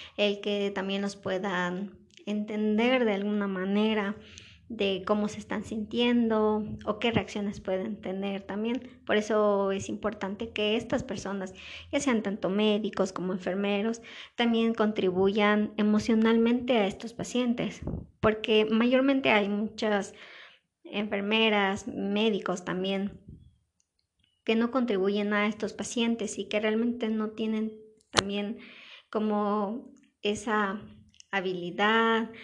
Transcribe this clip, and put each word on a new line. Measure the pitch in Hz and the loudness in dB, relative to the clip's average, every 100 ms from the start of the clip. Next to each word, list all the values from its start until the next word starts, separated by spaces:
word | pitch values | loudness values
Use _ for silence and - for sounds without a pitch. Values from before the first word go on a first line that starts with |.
| - - | -10 0
el | 208 202 | 0 0
que | 202 202 202 | -2 0 0
también | 196 190 196 | -2 -2 -2
los | 202 - | -4 -4
puedan | 196 185 202 180 180 180 202 - _ - - | -4 -2 -2 0 -2 -2 -8 -12 _ -12 -6
entender | 214 214 214 214 214 240 262 226 | -4 -2 -2 2 4 4 4 2
de | |
alguna | 196 202 208 202 | 0 0 0 -2
manera | 190 190 202 220 214 202 - - - - - - | -2 0 2 2 2 -2 -6 -12 -20 -20 -20 -10
de | 226 196 190 190 | -2 -2 0 0
cómo | 214 208 | 0 0
se | 214 | -4
están | - 202 | -6 -6
sintiendo | 202 214 214 226 240 240 226 220 214 214 214 214 - | -6 -8 -4 0 2 4 4 4 2 2 -2 -6 -6
o | 214 | -2
qué | 233 | 0
reacciones | 226 196 214 202 202 | 0 -2 -4 -4 -6
pueden | - 185 220 202 | -4 -4 -4 -6
tener | 190 196 196 196 | -6 -4 -4 -6
también. | - 196 226 254 - - - | -6 -4 -4 -4 -8 -10 0
Por | 214 | 0
eso | 208 214 208 202 196 | 2 2 4 2 0
es | 196 196 | -2 -4
importante | 208 214 214 190 202 226 | -6 -6 -4 -6 -6 -8
que | - 214 220 | -4 0 -2
estas | 233 269 | -2 -4
personas, | - 202 196 196 190 - - - - | -4 -8 -6 -6 -8 -12 -16 -18 -4
ya | 285 | -2
sean | 285 226 | 2 0
tanto | 208 190 170 | 0 -2 0
médicos | 202 214 208 208 - 185 | 2 4 2 0 0 -2
como | - 180 | -2 -4
enfermeros, | 185 185 190 202 202 226 233 - - - - | -4 -2 -2 0 0 0 -4 -8 -18 -10 -2
también | 233 226 226 | 2 4 2
contribuyan | 226 214 214 190 180 196 214 208 214 214 - | 2 2 2 2 4 4 4 4 4 2 2
emocionalmente | 214 214 214 220 226 226 233 247 247 240 | 2 4 4 4 6 6 4 2 2 2
a | 190 | 2
estos | - 226 | -2 -10
pacientes, | - - 247 247 233 208 - - - - - | -10 -6 -2 0 0 -2 -6 -8 -8 -10 0
porque | 220 214 - 214 214 | 0 2 2 4 4
mayormente | 220 240 254 269 269 269 | 4 4 4 4 4 4
hay | 214 202 | 4 2
muchas | 208 220 220 220 202 190 - - - - - _ _ 330 | -2 -4 -2 0 0 -2 -12 -20 -20 -20 -20 _ _ -10
enfermeras, | 202 214 202 202 220 220 208 196 208 - | -6 -4 -4 0 2 4 4 2 -2 -6
médicos | - 196 208 226 196 - 180 - | -6 -2 2 2 2 -2 -4 -4
también, | 185 190 196 196 - - - - _ _ _ _ _ _ _ _ _ | -4 -2 -2 -4 -8 -18 -20 -20 _ _ _ _ _ _ _ _ _
que | - 226 | 0 2
no | 233 | 2
contribuyen | 262 240 196 196 202 208 | 0 2 2 2 2 0
a | 208 208 | 0 0
estos | 214 196 | -2 -6
pacientes | - 208 240 233 226 208 - | -6 -6 -2 0 0 -4 -6
y | 196 | -4
que | 208 | -2
realmente | 214 220 240 233 220 | 0 0 0 -2 -2
no | 220 214 | -2 -2
tienen | 214 220 220 220 214 - _ _ | -4 -2 -2 -4 -8 -20 _ _
también | 196 196 202 202 233 - - - - - | -2 0 -2 -4 -8 -14 -20 -20 -20 -6
como | 214 214 208 208 208 202 247 - - _ _ | -2 0 0 2 0 -2 -4 -12 -20 _ _
esa | 208 208 247 214 202 208 - - - - - | -2 -2 0 0 0 -4 -10 -20 -20 -20 -6
habilidad | 196 185 180 175 175 208 226 226 226 233 - | -4 -2 -4 -4 2 4 6 4 2 0 -8